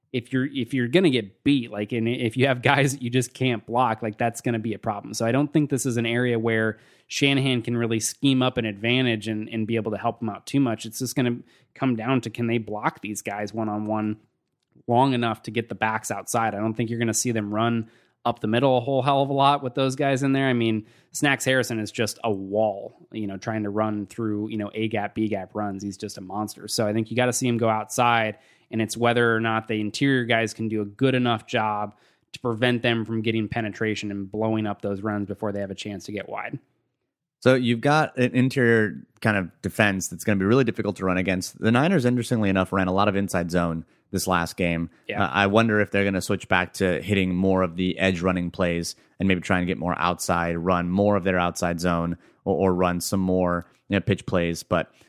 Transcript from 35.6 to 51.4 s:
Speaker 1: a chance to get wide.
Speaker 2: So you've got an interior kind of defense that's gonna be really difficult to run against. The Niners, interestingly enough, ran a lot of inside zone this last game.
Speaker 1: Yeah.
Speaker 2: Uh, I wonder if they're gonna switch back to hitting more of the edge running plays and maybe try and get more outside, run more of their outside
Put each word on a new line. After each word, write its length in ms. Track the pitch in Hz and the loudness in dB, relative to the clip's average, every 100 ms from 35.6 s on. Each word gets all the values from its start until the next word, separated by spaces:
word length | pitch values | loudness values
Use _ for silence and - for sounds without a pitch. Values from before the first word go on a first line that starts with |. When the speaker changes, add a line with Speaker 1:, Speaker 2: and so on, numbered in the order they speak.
| 98 | -6
Speaker 1:
a 60 | 95 | -8
chance 300 | 104 98 - | -10 -10 -8
to 60 | |
get 180 | 101 95 | -10 -8
wide. 280 | 107 113 139 _ _ _ _ _ _ _ _ | -10 -8 -10 _ _ _ _ _ _ _ _
Speaker 2:
So 140 | 127 131 | 2 4
you've 260 | 120 117 | 2 0
got 360 | 143 156 151 - | 2 2 2 0
an 160 | 123 | 2
interior 720 | 123 127 139 120 113 107 - - _ | 4 2 4 4 6 4 -2 -14 _
kind 160 | 117 101 | 0 2
of 140 | 87 - | -2 -4
defense 460 | 98 - 104 95 - | -2 2 2 2 -4
that's 160 | 92 | -6
gonna 160 | - 101 | -2 2
be 60 | 95 | 4
really 180 | 127 | 4
difficult 320 | 117 107 104 - | 2 -2 -4 -2
to 100 | 95 | 0
run 120 | 92 | 0
against. 420 | 95 92 - - | 0 -2 -4 -2
The 120 | 110 | 2
Niners, 340 | 120 160 185 123 | 4 4 2 2
interestingly 440 | 123 110 117 101 | 0 0 0 2
enough, 220 | 95 90 | 2 2
ran 160 | 98 92 | 2 2
a 60 | |
lot 160 | 92 104 | 2 2
of 80 | 98 | 2
inside 340 | 98 90 87 | 0 -2 0
zone 320 | 87 85 82 - _ _ | 0 0 -2 -10 _ _
this 160 | 92 95 | -4 0
last 280 | 90 82 - | 0 0 -2
game. 320 | 87 85 85 _ - | -2 -2 -4 _ -8
Speaker 1:
Yeah. 160 | 104 87 | -4 0
Speaker 2:
Uh, 40 | |
I 160 | 90 101 | 2 4
wonder 340 | 107 113 107 | 4 4 2
if 100 | 101 | 2
they're 140 | 98 98 | 2 2
gonna 160 | 95 | 0
switch 260 | - 98 - | -2 -4 0
back 260 | 92 90 - | 0 0 0
to 260 | 95 82 | 0 0
hitting 340 | 87 98 92 90 | 0 0 2 2
more 280 | 95 92 | 2 2
of 120 | 90 87 | 0 0
the 240 | 92 - | -2 0
edge 220 | 95 87 | 0 2
running 280 | 92 90 87 | 0 0 -2
plays 460 | - 87 85 85 - _ - | -2 -2 -2 -4 -10 _ -2
and 80 | 95 | 0
maybe 140 | 90 | 0
try 160 | - 92 | 2 0
and 100 | 87 | 0
get 100 | 87 | -2
more 200 | 85 85 | -2 0
outside, 540 | 87 87 - 87 85 | 0 0 0 0 0
run 360 | 85 87 90 87 | -2 0 0 0
more 260 | 95 104 101 | 2 2 2
of 100 | 92 | 2
their 120 | |
outside 420 | 90 | 2